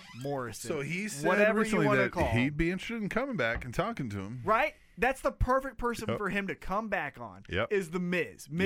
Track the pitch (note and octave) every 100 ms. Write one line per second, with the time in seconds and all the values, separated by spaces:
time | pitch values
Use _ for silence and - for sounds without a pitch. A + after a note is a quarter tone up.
0 | - A2+ C#3 C#3 A#2+ G#2 - D#3+ C#3 F3
1 | G#3+ C#3 D#3+ G3 G#3+ G#3+ G#3+ G3+ D3 C3
2 | - F3+ C#3 A#2 C3 D3+ E3 F#3 - A#3
3 | G3+ A3 C#4 G#3+ A2+ A#2+ B2 A#2 G3 A#3
4 | B2+ G2+ F#2+ B2+ D3 A3 D4+ - - -
5 | A#3 C4 C#4+ - - C4+ C4 - A#3+ A#3
6 | G#3 A3 G3+ G3+ G3 C#3 - G3 A3+ F#3+
7 | D3 C3 A2+ F#2 - F2+ A2+ G3+ E3+ F3+
8 | F3 F3+ B2 - - D#3+